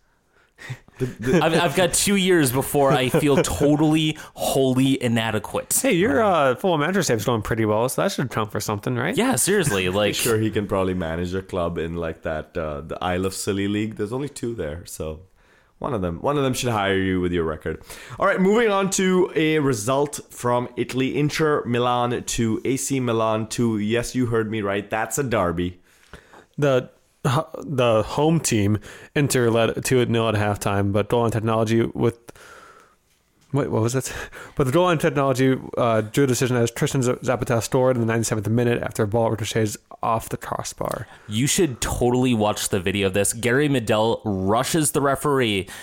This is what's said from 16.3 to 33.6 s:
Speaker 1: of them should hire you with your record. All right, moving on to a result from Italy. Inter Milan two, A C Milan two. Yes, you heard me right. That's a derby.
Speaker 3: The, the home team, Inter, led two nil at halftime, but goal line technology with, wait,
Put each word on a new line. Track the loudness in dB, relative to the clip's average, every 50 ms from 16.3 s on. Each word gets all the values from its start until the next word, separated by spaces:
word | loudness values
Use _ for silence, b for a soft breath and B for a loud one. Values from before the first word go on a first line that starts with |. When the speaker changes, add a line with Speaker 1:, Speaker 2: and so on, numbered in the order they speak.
| -2 0
Speaker 1:
of | 0
them | -2 -2
should | -2 -4 -2
hire | -2 0 0 0 0 0
you | 0 0 0 0
with | -2 -2 -2
your | -2 -2
record. | -2 -4 -6 -6 -8 -8 -8 B B B B B B -6 B
All | 0 0
right, | 2 2
moving | 2 4 4 4 2 2
on | 2 0 0 -2
to | -2 0 0 2 2 2 2 0 0
a | 0 0 2 2 2
result | 2 0 -2 -2 -2 -2 0 0 0 -2 -4 -12 -16 -16
from | -14 -6 -2 0 0 0 -2 -4 -4 -6
Italy. | -6 -4 -2 -2 -2 0 0 0
Inter | 0 0 0 0 0 2 2 0 0
Milan | 0 0 0 2 2 2 0 0 0 -2 -4 -4
two, | -4 -2 0 0 0 0 -2 -2
A | -2 -2 -2
C | -2 -4 -2 -2
Milan | 0 0 0 0 2 0 0 -2 -2 -4
two. | -2 -2 0 0 0 0
Yes, | 0 0 0 0 -2 -2 -2
you | -2 -2 0
heard | 0 0 0 -2
me | -4 -4
right. | -2 -2 -2 -2 -2 -2
That's | -4 -4 -4 -2 -2 -4
a | -2
derby. | 0 0 0 2 0 0 0 -2 -4 -4 -10 B B B B B B B B B B B B B B -6 -2
Speaker 3:
The, | 0 2 2 2 0 -4 -16 _ _ _ _ _ -4
the | -2 -2 -2 -2 -4 -10 -12 -8 -6 -2 0 2 4 4 4
home | 2 0 0 0 2 2 2 2
team, | 0 0 0 2 2 2 0 0 B B B B B B B
Inter, | 0 0 2 2 2 2 4
led | 4 4 2 2 0 -2 -2
two | 2 2 2 4
nil | 4 2 0 2 2
at | 0
halftime, | 0 0 0 0 -2 -2 -2 0 0 0 2
but | 0 0 0 2
goal | 2 2
line | 2 2
technology | 0 0 0 0 0 2 2 2 2 2 2
with, | 0 0 0 0 0 0 -2 _ -20 -20 B B B B B B B B B B B B B _ _ _ _ _ _ _ _ _ -6 -4
wait, | -2